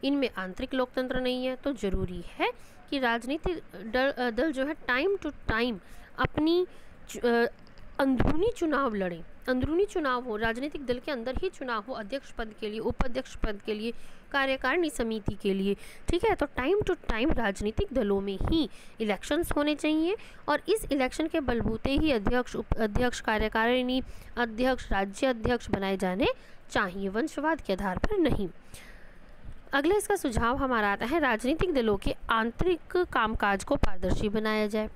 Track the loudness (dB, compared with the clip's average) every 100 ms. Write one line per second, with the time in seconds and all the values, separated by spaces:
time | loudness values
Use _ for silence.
0 | 0 0 0 -2 -8 -6 -6 -2 -2 -2
1 | -2 -2 -2 -2 -4 -4 -4 -2 0 0
2 | -2 -6 -10 -2 -2 -2 -14 -20 -6 0
3 | 2 0 -2 -2 -2 -4 -8 -14 -4 2
4 | 2 2 -2 2 0 0 -2 -4 -2 0
5 | 2 0 -4 -8 -2 0 0 -2 -8 -18
6 | -16 -2 -2 2 2 4 2 -4 -18 -18
7 | -14 -2 2 4 2 -2 -18 -16 -16 0
8 | 2 4 4 4 4 2 0 2 0 0
9 | -2 -4 -12 -12 -2 0 2 2 2 0
10 | 0 -2 -2 -2 0 -2 -4 -6 -4 -4
11 | -2 -4 -2 -2 -2 -4 -4 -4 -4 -8
12 | -6 -8 -8 -8 -8 -6 -6 -4 -4 0
13 | 0 0 -4 -4 -4 -2 -4 -4 -4 -6
14 | -10 -12 -4 -2 0 0 2 2 0 0
15 | -2 -2 -4 -2 0 2 2 0 -4 -14
16 | 0 2 4 2 0 0 2 2 2 -2
17 | 0 2 4 4 2 0 -2 0 0 2
18 | 2 2 0 -2 2 2 0 -4 -18 -6
19 | -2 -2 0 0 0 0 2 2 2 2
20 | 2 -2 -6 -12 -2 -2 2 -2 0 0
21 | 0 0 -2 -2 0 0 0 -2 0 2
22 | 4 2 2 2 0 -4 -2 2 2 4
23 | 2 0 0 2 2 2 4 4 2 0
24 | -2 -10 -10 -2 -2 2 0 0 0 0
25 | 0 0 0 2 2 0 0 0 0 0
26 | 0 2 2 0 -8 -18 -2 0 0 -2
27 | -2 0 -2 0 0 0 0 -2 0 0
28 | 2 4 4 4 0 -6 -16 -18 -16 -18
29 | -18 -18 -18 -14 -12 -12 -2 2 4 4
30 | 4 0 2 2 2 2 2 4 2 2
31 | 2 2 2 2 2 2 2 4 4 2
32 | 0 -4 2 2 2 2 2 2 0 0
33 | 2 2 2 2 2 2 0 2 4 4
34 | 4 2 2 0 0 0 0 -2 -4